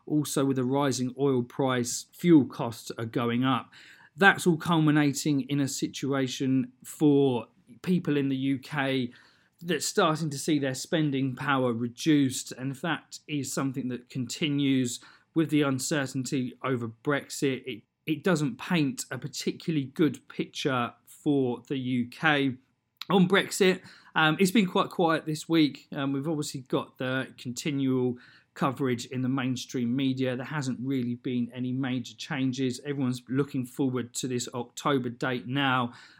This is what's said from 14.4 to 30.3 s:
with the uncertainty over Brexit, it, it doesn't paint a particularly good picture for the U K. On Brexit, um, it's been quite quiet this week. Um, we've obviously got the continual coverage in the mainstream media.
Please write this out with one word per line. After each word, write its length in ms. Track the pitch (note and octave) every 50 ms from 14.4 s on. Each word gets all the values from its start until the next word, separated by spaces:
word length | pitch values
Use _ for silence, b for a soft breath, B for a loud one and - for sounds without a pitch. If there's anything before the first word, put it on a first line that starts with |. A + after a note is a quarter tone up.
| F3 D3 C#3+ C#3+ C#3+ C3+ C3+ C3 B2+ A#2+ - B B B B B B B _
with 160 | D#3+ D#3+ -
the 140 | D#3 D3 D3
uncertainty 880 | C#3 C3+ B2+ - - E3 D3 C3+ B2+ - C3+ B2 A#2+ D#3 C3 B2+ B2 - - -
over 240 | C3 C3+ A#2+ A#2 A2+
Brexit, 760 | A2+ - - D3 C#3+ C3+ - - - - D3+ C#3 C3 B2 -
it, 160 | C3 A2+ G#2 - _ _ _ _
it 180 | - D#3+ D3+ -
doesn't 360 | F#3+ F3+ D3 D3+ C3 - -
paint 460 | - - F3+ E3+ D3 C3+ A#2+ - - -
a 80 | - A2+
particularly 680 | - C3+ - - - - - - - - D#3+ D3 C3+
good 420 | B2 - - D#3 C#3+ - - - -
picture 640 | - - F3+ - - - - D3+ C3 B2 A#2 A2 - _ _ -
for 560 | - - - D#3 C#3+ C#3 C3 B2 A#2+ A#2 A#2+ -
the 120 | C#3+ C3+
U 300 | B2+ B2+ B2+ B2 A#2+ A#2+
K. 460 | - - - D#3+ D3 C#3+ C#3 C3+ B2 - _ _ _ _ _ _ _ _ - -
On 180 | F#3 G3+ F3+ F3+
Brexit, 540 | G3 F#3 C#3+ - - - G3+ F#3 F3+ F#3 B B B B B B -
um, 240 | D#3+ D#3+ D#3 D#3 F3+
it's 120 | G3 F3+
been 160 | F#3 A#3 F#3+ F3+
quite 220 | - G3+ D3+ C3+
quiet 360 | - - F3 D#3+ D#3+ C#3+ -
this 220 | D#3 D#3 D3+ - -
week. 400 | E3 E3 D3+ C3+ B2 - - _ -
Um, 180 | D3+ C#3 C#3 C#3
we've 140 | C#3 C3+ E3
obviously 340 | D#3+ D3 D3 - - C#3
got 360 | B2+ - - C#3 A2+ - _ -
the 300 | C3 B2+ C3 C3 C3 - - -
continual 800 | - B2+ A#2+ - - E3 C#3+ C#3 C3+ C3 B2+ B2+ B2+ B2+ A#2+ B2 B B B B B B _
coverage 520 | - E3 C#3+ B2+ - C#3+ B2+ B2 A2 -
in 160 | - - B2+
the 80 | B2+ B2+
mainstream 640 | C3+ C#3 B2 C3 B2+ A#2+ - - - C3+ A#2+ A#2 B2
media. 420 | C#3 C#3 C3 C3 B2+ C3 B2+